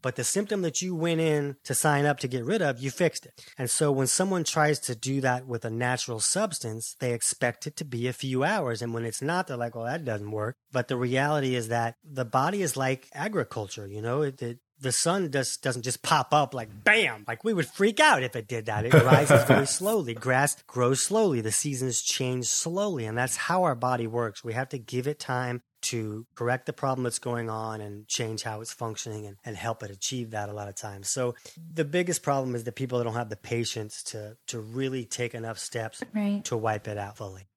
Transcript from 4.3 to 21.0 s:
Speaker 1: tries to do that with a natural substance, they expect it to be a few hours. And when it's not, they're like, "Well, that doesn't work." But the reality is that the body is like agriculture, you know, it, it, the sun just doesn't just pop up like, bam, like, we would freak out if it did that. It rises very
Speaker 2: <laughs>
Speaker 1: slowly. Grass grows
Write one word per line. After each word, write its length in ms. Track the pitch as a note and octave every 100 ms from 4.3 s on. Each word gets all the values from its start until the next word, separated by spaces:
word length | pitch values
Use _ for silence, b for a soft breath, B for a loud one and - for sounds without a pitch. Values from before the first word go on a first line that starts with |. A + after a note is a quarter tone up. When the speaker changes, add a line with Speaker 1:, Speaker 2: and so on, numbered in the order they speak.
| F#3
Speaker 1:
tries 360 | D#3+ - D3+ D3
to 160 | - A2+
do 260 | B2+ C3+
that 260 | C3 B2+ C3
with 160 | A#2+
a 60 | A#2
natural 500 | A2+ B2 B2+ - A2+
substance, 760 | - F#3 G#3+ D#3+ A#2 A2 - -
they 140 | B2+
expect 520 | A#2 - - B2 A#2 -
it 120 | -
to 80 | D#3
be 220 | A#2+ B2
a 40 |
few 320 | B2 C3+ B2+
hours. 380 | D3 G#3+ C#3 A2+
And 120 | A#2
when 120 | A#2 A#2
it's 160 | -
not, 260 | C#3 F3 F3+
they're 80 | B2+
like, 200 | A#2 A#2
"Well, 100 | A2+
that 180 | D#3
doesn't 280 | C#3 G#2+ G#2
work." 260 | G#2+ G#2+ - _
But 160 | C3 B2
the 80 | B2+
reality 580 | B2 B2+ C#3+ D3+ C3+ B2+
is 140 | A2
that 260 | A#2 A#2 -
the 220 | D#3+ C3+ A#2+
body 360 | C3 D3 G3+
is 120 | F3 C#3
like 320 | C3 C3 -
agriculture, 760 | C3+ F3+ G3+ A#2+ - G2+ - G2+
you 140 | G#2
know, 220 | A2+ C3
it, 180 | D3 C3
it, 160 | A#2+ A#2+ _ _
the 120 | C3+
sun 400 | A#2+ E3 F#3+ F3
just 320 | C3+ B2+ -
doesn't 180 | C#3 B2
just 200 | A#2+ -
pop 300 | - D#3 B2+
up 200 | D3+ C#3
like, 300 | C3 A2 G#2
bam, 400 | G#3+ G#3+ F3 A2 G#2
like, 160 | A#2
we 100 | A3
would 120 | G3+ D3+
freak 320 | - G3+ A3
out 220 | D4+ G3
if 120 | B2+ A#2+
it 120 | G#2+
did 180 | A#2 A2
that. 180 | G#2+ A2+
It 80 |
rises 500 | D3+ B2+ C3 C#3+ C#3+ -
very 200 | C3 C#3
Speaker 2:
<laughs> 120 | -
Speaker 1:
slowly. 340 | F#3+ A3 C3+
Grass 420 | A2+ B2 B2+ C#3+ - -
grows 340 | B2+ B2 C3